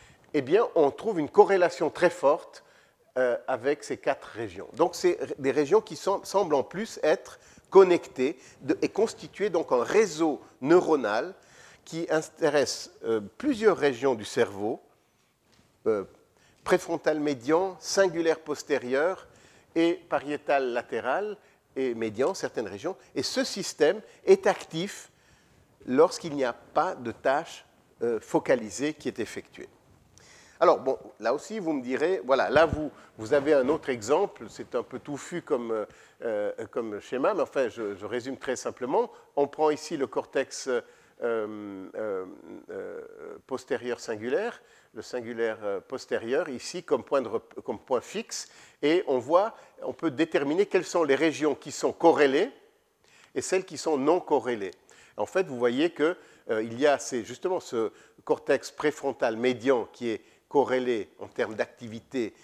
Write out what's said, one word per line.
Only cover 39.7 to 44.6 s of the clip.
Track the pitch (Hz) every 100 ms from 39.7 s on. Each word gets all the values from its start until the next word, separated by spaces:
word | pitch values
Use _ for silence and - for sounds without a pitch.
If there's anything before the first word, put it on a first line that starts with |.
| 151 - 160
le | 131
cortex, | - - 143 131 - -
euh, | 120 - - _ -
euh, | 120 113 107 107 104 98 92 - 110 95 92 - - 98 -
euh, | 95 92 85 - 50 82 82 -
postérieur | 131 - 123 123 120
singulaire, | - 110 113 147 226 -